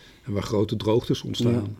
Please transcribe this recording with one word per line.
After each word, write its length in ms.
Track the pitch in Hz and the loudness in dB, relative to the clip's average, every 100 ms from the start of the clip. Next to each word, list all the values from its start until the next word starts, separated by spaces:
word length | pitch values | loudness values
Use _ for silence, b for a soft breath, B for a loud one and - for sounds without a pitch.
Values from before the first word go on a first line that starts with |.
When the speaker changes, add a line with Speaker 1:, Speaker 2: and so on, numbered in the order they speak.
| b b - | b b -6
Speaker 1:
En 80 | |
waar 100 | 101 | -4
grote 320 | - 107 107 110 | 0 0 0 0
droogtes 460 | 98 113 - 131 | 2 2 2 -2
ontstaan. 300 | - 107 120 | -2 0 2
Speaker 2:
Ja. 120 | 120 101 | 2 -2